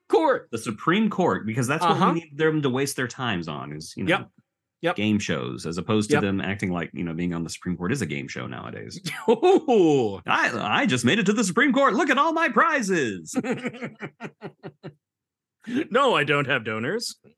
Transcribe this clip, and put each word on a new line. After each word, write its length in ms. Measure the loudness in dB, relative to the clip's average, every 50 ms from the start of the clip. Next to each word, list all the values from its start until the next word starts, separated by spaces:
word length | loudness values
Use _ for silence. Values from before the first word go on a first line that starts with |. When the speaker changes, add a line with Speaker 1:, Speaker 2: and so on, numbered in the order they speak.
| _ 2
Speaker 1:
Court! 400 | 2 4 6 4 2 2 -2 -6
Speaker 2:
The 80 | -8 -6
Supreme 520 | -4 -6 -6 -2 0 2 4 4 4 2
Court, 360 | 2 2 2 2 2 2 -2
because 200 | -4 -2 -2 0
that's 160 | 0 0 0 2
what 100 | 2 4
Speaker 1:
Uh-huh. 200 | 4 4 4 2
Speaker 2:
we 60 | 0
need 160 | -4 -8 -4
them 260 | 0 0 2 2 2 0
to 80 | 0
waste 260 | 0 0 -2 -2 -2
their 100 | -4 -6 -6
times 380 | -6 -6 -4 -4 -2 -4 -4 -6
on, 240 | -8 -8 -10 -10 -12
is, 200 | -12 -12 -12 -10
you 80 | -6 0
know, 140 | 0 0 0
Speaker 1:
Yep. 120 | -2 -8 _ _ _ _ _ _ _ _ _ -6 -4
Yep. 140 | -4 -2
Speaker 2:
game 220 | 0 2 2 2 2
shows, 480 | 0 -2 -4 -4 -4 -6 -8 -8 -8
as 100 | -8 -6 -6
opposed 300 | -2 0 0 0 2 2
to 60 | 2
Speaker 1:
Yep. 60 | 2 2
Speaker 2:
them 180 | 0 -2 -2
acting 320 | -2 -4 -4 -4 -4 -4 -2
like, 180 | -4 -6 -6 -6
you 100 | -8 -6
know, 80 | -6 -4
being 220 | -2 -2 -2 -2
on 100 | -4 -4
the 60 | -6
Supreme 260 | -8 -8 -6 -6 -6
Court 160 | -4 -2 -4 -2
is 80 | -2 -2
a 40 |
game 200 | -4 -4 -8 -8 -8
show 180 | -10 -10 -10
nowadays. 520 | -10 -10 -10 -12 -12 -12 -12 -14 -14 -14 -12 -12 -12 -10
Speaker 1:
<laughs> 140 | -6 2 2
Ooh. 880 | 2 4 6 4 4 4 4 4 4 6 6 6 6 4 2 0 -4 -6 -2
Speaker 2:
"I, 540 | -2 0 2 2 0 -2 -2 -2 0 0 2 2
I 40 |
just 180 | 2 0 2 2
made 140 | 2 2 4
it 80 | 2
to 60 | 2 2
the 100 | 2 0
Supreme 280 | 0 2 2 2 4 4
Court. 220 | 4 4 4 4
Look 140 | 2 2 2
at 80 | 2 2
all 140 | 2 2 2
my 160 | 0 0 0
prizes." 840 | 2 2 2 4 2 0 0 0 0 0 0 0 -2 -6 -10 -6 -6 -4
Speaker 1:
<laughs> 40 | -2 -2 -4 -4 -4 -8 -8 -8 -12 -12 -12 -12 -14 -16 _ -14 -16 -16 -16 _ -18 -18 -18 _ -18 -18 -18 _ -18 -18 -18 _ _ _ _ _ _ _ _ _ _ _ _ _ -12 -6 -4 -4 -4 0
No, 240 | 0 2 2 4 2
I 100 | 2 2
don't 220 | 2 0 0 2
have 180 | 0 -2 -2 -2
donors. 520 | -4 -4 -4 -4 -4 -4 -4 -6 -8 -12 _ _ -20 _